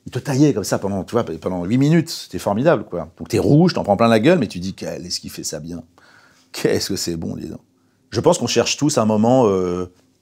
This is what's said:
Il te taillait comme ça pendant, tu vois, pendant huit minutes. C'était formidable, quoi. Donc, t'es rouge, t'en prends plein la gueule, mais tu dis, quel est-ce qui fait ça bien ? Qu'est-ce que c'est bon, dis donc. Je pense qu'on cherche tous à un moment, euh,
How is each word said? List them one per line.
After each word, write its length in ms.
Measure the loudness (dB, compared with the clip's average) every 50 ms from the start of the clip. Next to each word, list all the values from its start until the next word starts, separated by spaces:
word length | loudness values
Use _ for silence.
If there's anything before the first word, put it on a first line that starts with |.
| _
Il 80 | -10 -10
te 60 | -8
taillait 340 | -6 -2 2 4 4 4 4
comme 100 | 0 -2
ça 160 | -2 -2 -2
pendant, 240 | -2 -4 -4 -4 -6
tu 80 | -2
vois, 140 | -2 -2 -2
pendant 400 | -2 -6 -6 -6 -6 -4 -4 -2
huit 120 | 0 0
minutes. 320 | 2 2 4 4 2 2 0
C'était 300 | -8 -12 -12 -12 -12 -6
formidable, 460 | -4 -2 -2 2 2 2 2 2 -2
quoi. 240 | -6 -8 -10 -10 -10 -14
Donc, 100 | -16 -8
t'es 100 | -2 -2
rouge, 360 | 0 4 4 6 6 6 4 2
t'en 100 | 0 0
prends 140 | 0 2
plein 100 | 4 4
la 140 | 4 4 4
gueule, 180 | 6 4 4 4
mais 80 | 0
tu 120 | -4 -6 -8
dis, 140 | -8 -8 -10
quel 320 | -8 -10 -10 -10 -10 -10
est-ce 140 | -10 -10 -10
qui 80 | -10
fait 160 | -12 -14 -12 -12
ça 160 | -10 -10 -10
bien ? 240 | -10 -12 -12 -14 -14 _ _ _ _ _ _ _ _ _ _ _ _ _ -8
Qu'est-ce 340 | -4 -2 0 0 0 -2
que 80 | -4 -6
c'est 220 | -6 -6 -6 -6
bon, 180 | -6 -6 -8 -8
dis 140 | -10 -10 -12
donc. 100 | -14 -16 -18 _ _ _ _ _ _ _ _ _
Je 100 | -6 0
pense 160 | 2 2 2
qu'on 100 | 2 0
cherche 300 | 0 0 0 0 0 -2
tous 200 | -2 -2 0 2
à 40 | 2
un 40 | 2
moment, 420 | 2 2 2 4 4 4 4 4
euh, 440 | 4 2 2 0 -2 -2 -4 -6 -8 _ _ _ _ _ _